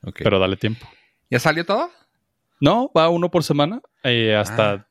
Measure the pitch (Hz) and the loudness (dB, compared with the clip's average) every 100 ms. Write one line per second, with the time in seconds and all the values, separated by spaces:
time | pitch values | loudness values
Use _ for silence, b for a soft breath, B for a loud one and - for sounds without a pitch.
0 | - - 113 98 95 95 110 113 b b | -14 -4 0 2 0 -2 -4 -6 b b
1 | b b _ 123 160 156 170 208 349 _ | b b _ -2 0 -2 -2 -2 -2 _
2 | _ _ _ _ _ _ 143 208 254 - | _ _ _ _ _ _ 0 2 0 2
3 | 165 170 175 175 156 147 147 233 _ _ | 2 2 0 -2 0 0 0 -4 _ _
4 | 135 120 113 107 107 113 107 101 _ | -2 0 2 2 0 0 0 -2 _